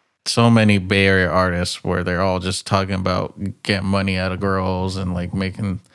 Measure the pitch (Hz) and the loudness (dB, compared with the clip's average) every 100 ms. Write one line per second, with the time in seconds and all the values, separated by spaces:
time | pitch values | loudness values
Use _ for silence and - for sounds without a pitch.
0 | _ _ - 120 117 117 107 101 90 98 | _ _ -4 2 6 6 6 4 2 2
1 | 98 95 87 90 92 87 90 - - 95 | 4 4 2 2 0 0 -4 -4 -4 -2
2 | 90 87 95 92 92 95 - 98 95 95 | -2 -2 -2 -2 -4 -6 -2 0 0 -2
3 | 92 92 - - 95 - - 98 95 98 | -2 -2 -4 -6 -10 -6 -4 -2 0 0
4 | 98 92 92 92 98 95 95 92 92 95 | 0 -2 -4 -2 -2 -2 -2 -2 -4 -4
5 | 90 87 87 95 95 - 101 95 - | -4 -4 -4 -4 -6 -4 -6 -6 -10